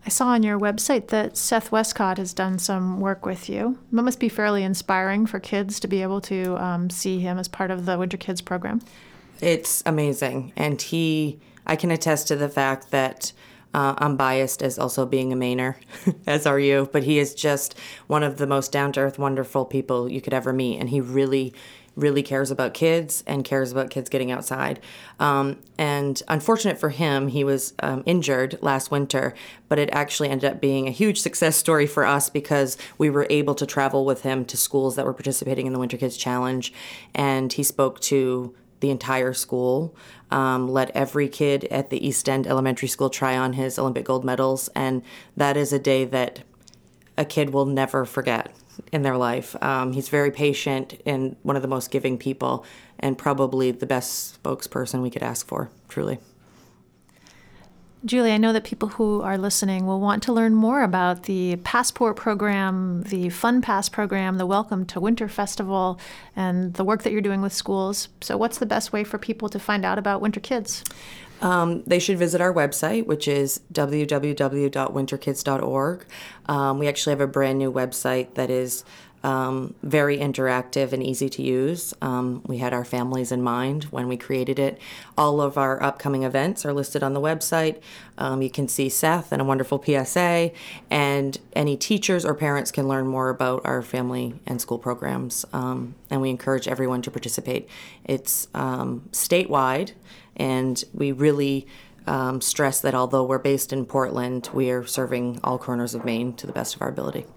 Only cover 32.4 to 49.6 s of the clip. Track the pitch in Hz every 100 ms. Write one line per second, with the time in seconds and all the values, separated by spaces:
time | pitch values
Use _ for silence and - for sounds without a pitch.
32.4 | 139 147 135 - - - 156 143 143 147
33.4 | 143 143 143 - 135 135 135 131 131 131
34.4 | 123 - - 139 135 127 135 131 - 131
35.4 | - 131 131 131 127 120 131 123 - 123
36.4 | 127 127 120 - - - - - 139 135
37.4 | 131 - 139 - 135 131 - 139 131 127
38.4 | 123 - _ _ 139 135 127 131 127 131
39.4 | - 127 127 131 160 - - - - 135
40.4 | 131 127 127 131 127 - 139 147 143 -
41.4 | 147 139 - 131 139 135 - - - 135
42.4 | 135 131 131 123 131 - 131 - 135 131
43.4 | 127 127 131 127 135 127 - 131 131 127
44.4 | 135 135 - - 131 131 120 - - -
45.4 | 143 143 139 143 139 131 127 127 123 -
46.4 | - - - - _ _ _ - 143 -
47.4 | 143 135 139 135 135 135 123 - 123 117
48.4 | - - - - - 156 139 127 123 123
49.4 | 131 -